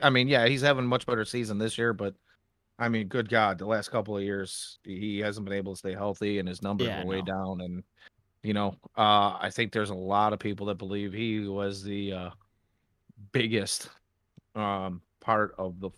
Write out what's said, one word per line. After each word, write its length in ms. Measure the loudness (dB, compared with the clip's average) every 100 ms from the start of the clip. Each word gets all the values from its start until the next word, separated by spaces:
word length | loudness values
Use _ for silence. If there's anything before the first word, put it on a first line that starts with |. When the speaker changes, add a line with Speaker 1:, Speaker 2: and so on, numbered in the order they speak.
Speaker 1:
I 60 | 4
mean, 180 | 6 6
yeah, 180 | 6 6
he's 140 | 4
having 240 | 4 4 2
a 20 |
much 180 | 0 2
better 180 | -2 0
season 320 | -2 -2 -2
this 200 | -2 0
year, 160 | 0
but, 220 | 0 -4 -8 _ _ _ _ _ -2
I 100 | 0
mean, 180 | 2 0
good 220 | -2 2
God, 280 | 4 4 2
the 80 | 0
last 240 | -2 0
couple 280 | -2 -2 -2
of 60 |
years, 560 | -2 -2 -4 -8 -12 -14
he 360 | -12 -6 -4 -2
hasn't 260 | -2 -4 -4
been 120 | -4
able 160 | -4
to 60 | -6
stay 140 | -6
healthy, 460 | -4 -4 -2 0 0
and 80 | -2
his 120 | -4
numbers 280 | -2 0 0
Speaker 2:
Yeah, 60 | -2
Speaker 1:
were 100 | -4
way 160 | -4
Speaker 2:
no. 0 |
Speaker 1:
down, 400 | -2 -4 -4 -6
and, 220 | -6 -8 -12 _ -20 _ _ _
you 100 | -2
know, 220 | 0 0 -4 -6 4
uh, 400 | 6 6 4 0
I 100 | -2
think 180 | -2 -2
there's 180 | 0 -2
a 60 | -4
lot 380 | 0 2 4
of 60 | 2
people 260 | -4 -4 -4
that 100 | -6
believe 360 | -6 -6 -6
he 340 | -4 -2 -2 -2
was 360 | -2 -4 -4
the, 300 | -6 -6 -4
uh, 160 | -6 -8 -14 _ _ _ _ _ _ _ -20 -4
biggest, 580 | 0 2 0 0 -4 -8 -18 _ _ _ _ _ -4
um, 460 | -2 -2 -4 -6 -12 _
part 340 | 0 2 2 -2
of 220 | -8 -6
the 120 | -10